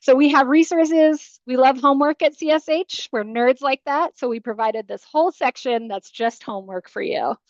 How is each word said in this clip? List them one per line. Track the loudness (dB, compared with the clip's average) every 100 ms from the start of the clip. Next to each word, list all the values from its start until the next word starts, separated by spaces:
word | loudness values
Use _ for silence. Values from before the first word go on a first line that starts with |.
So | 4
we | 4 4
have | 4 4
resources. | 2 2 2 2 4 4 2 -8 _ -6
We | 2
love | 2 4
homework | 2 2 2 0
at | -2 -2
C | -2
S | -2 0
H. | -4 -4 -10 -8
We're | -8
nerds | -6 0 2 2
like | -2 -4 -4
that. | -2 -2 _
So | -6
we | -6
provided | -8 -4 -4 -4 -8
this | -14
whole | _ 0 0
section | 0 -6 -4 -4 -4 -4
that's | -12 -12
just | -4 -4 -4
homework | -12 -12 -10 -12 -12
for | -8
you. | -6 -4 -4 -6